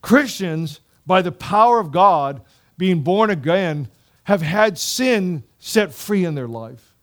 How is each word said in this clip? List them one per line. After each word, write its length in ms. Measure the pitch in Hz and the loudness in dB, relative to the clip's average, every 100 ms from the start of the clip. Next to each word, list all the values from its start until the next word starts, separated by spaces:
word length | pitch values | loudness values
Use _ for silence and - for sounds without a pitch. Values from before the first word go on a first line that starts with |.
Christians, 760 | - 240 277 - 185 160 160 - _ _ - | 2 2 2 -6 -6 -4 -8 -12 _ _ 0
by 160 | 185 | 2
the 80 | 180 | 2
power 480 | - - 202 233 233 | -6 -2 4 4 4
of 120 | 175 | 0
God, 500 | 151 196 170 139 139 - _ _ - | 4 4 4 0 -6 -16 _ _ -4
being 240 | 185 175 | 0 0
born 300 | 143 190 220 | 0 2 2
again, 560 | 185 135 180 185 147 123 _ _ _ - | 0 0 0 0 -4 -8 _ _ _ -2
have 180 | 202 | -2
had 340 | 156 196 214 175 | 0 0 0 0
sin 680 | - - 254 226 185 165 - _ | -8 -2 0 0 0 -6 -10 _
set 340 | - 220 208 | -2 -2 -2
free 320 | - - 208 | -6 -4 0
in 120 | 175 147 | 0 -4
their 120 | 120 | -8
life. 460 | 117 113 113 _ _ | -10 -14 -18 _ _